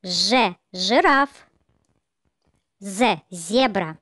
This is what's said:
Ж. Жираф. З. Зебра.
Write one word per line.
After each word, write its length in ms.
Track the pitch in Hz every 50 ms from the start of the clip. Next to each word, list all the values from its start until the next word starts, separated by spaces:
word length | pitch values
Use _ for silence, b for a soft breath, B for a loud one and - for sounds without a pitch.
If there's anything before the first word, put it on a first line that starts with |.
| -
Ж. 540 | 185 180 - - - 247 254 233 190 175 _ _ _ -
Жираф. 580 | 185 185 190 226 285 359 359 285 269 285 277 - - - _ _ _ _ _ _ _ _ _ _ _ _ _ _ _ _ _ _ _ _ _ _ _ _ _ _ _
З. 420 | 190 202 190 190 247 233 196 151 _ _
Зебра. 680 | 185 175 165 165 208 247 262 247 196 190 180 156 160 -